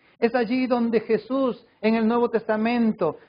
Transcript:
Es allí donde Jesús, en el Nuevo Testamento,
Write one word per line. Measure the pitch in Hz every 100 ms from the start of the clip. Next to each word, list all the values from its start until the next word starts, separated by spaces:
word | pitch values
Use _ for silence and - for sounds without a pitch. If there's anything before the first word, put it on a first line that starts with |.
| _ -
Es | 233
allí | 247 220 254 254
donde | 247 233 226
Jesús, | - 214 - 269 254 - - -
en | 220 226
el | 220
Nuevo | 240 233
Testamento, | 226 - 214 226 240 226 214 165 -